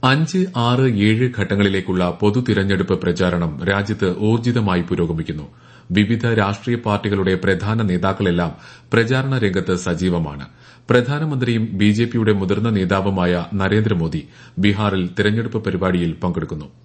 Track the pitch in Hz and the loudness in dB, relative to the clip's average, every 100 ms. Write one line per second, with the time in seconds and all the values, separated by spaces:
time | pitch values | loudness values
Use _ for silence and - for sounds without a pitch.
0 | 127 139 160 185 185 123 117 123 131 107 | 4 2 2 0 -2 0 0 2 2 4
1 | 104 110 127 123 98 98 101 95 95 90 | 2 2 0 -2 -2 2 2 2 -2 0
2 | 90 87 104 113 123 98 98 95 92 92 | 0 2 0 0 0 0 0 0 0 0
3 | 90 85 90 87 82 71 87 98 101 104 | 0 0 0 0 -2 -4 -2 -2 -2 -2
4 | 95 90 107 113 120 117 104 90 85 87 | -2 0 0 0 0 0 2 0 0 -2
5 | 85 80 80 76 71 - - - - 92 | -2 -2 -6 -8 -12 -18 -20 -20 -2 0
6 | 104 113 117 110 98 104 - 120 117 101 | 2 0 0 0 0 -2 -4 -4 0 -2
7 | 101 101 95 90 92 90 101 110 104 90 | 0 0 0 0 0 0 0 -2 0 0
8 | 95 95 98 87 85 - - - - 117 | 0 0 0 0 -2 -4 -20 -20 0 2
9 | 117 131 135 131 104 95 90 90 90 85 | 2 0 0 0 0 0 -2 -2 -2 -2
10 | 92 87 78 71 - - - - - 120 | 0 0 -4 -8 -16 -20 -20 -20 2 2
11 | 123 147 156 139 123 113 110 98 104 107 | 2 -2 -2 -2 0 0 -2 2 4 4
12 | 117 120 107 101 95 95 113 104 92 98 | 0 0 2 2 0 0 0 0 2 0
13 | 98 95 87 87 85 101 95 104 107 92 | 0 0 2 0 -2 -2 2 2 2 0
14 | 82 76 - - - - 101 101 107 95 | -2 -4 -8 -20 -14 0 0 2 0 0
15 | 87 - 101 110 113 110 101 90 92 90 | -4 0 0 0 -2 -4 -4 -2 0 0
16 | 85 76 90 82 78 78 71 - | -2 -2 -4 -4 -6 -10 -12 -18